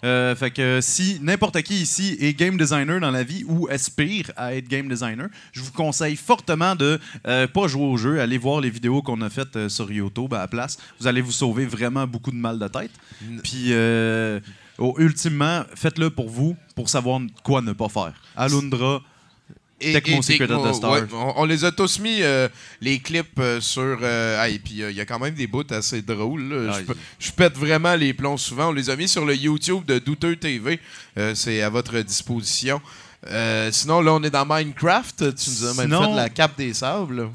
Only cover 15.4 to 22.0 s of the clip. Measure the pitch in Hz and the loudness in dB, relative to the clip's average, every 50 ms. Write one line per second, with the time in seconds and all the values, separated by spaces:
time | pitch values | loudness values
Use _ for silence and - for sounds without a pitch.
15.4 | 143 156 170 175 139 - - - - 160 - 165 160 160 156 - 127 110 113 120 | 0 0 0 -2 -4 -6 -10 -2 -2 -2 0 2 0 0 0 -2 -6 -6 -2 0
16.4 | 135 160 175 - - _ - - 120 101 - 139 123 123 127 131 127 113 - - | 0 0 0 -2 -10 _ -8 -6 -4 0 0 0 2 2 0 0 -2 -6 -8 -10
17.4 | _ - 139 135 123 113 101 101 113 104 - 107 95 82 76 - - - - - | _ 2 2 2 2 0 -2 -2 -2 -2 -2 -4 -4 -4 -8 -14 -20 -20 -6 -2
18.4 | 123 135 143 143 143 139 131 120 123 131 139 135 135 _ _ _ _ _ _ _ | 0 2 2 0 0 0 -2 0 2 2 0 0 -4 _ _ _ _ _ _ _
19.4 | _ _ - _ _ _ _ _ - 156 156 151 143 156 156 139 127 - 156 147 | _ _ -20 _ _ _ _ _ -2 2 2 2 4 4 2 2 4 4 4 4
20.4 | 135 117 120 - 135 113 - 120 107 113 - - 113 107 113 113 120 135 - 135 | 4 4 2 2 2 2 2 2 2 4 4 4 2 0 -4 -4 -4 -2 0 2
21.4 | 151 156 165 156 147 175 170 - 190 180 - - | 2 2 2 2 2 0 2 2 0 0 0 -2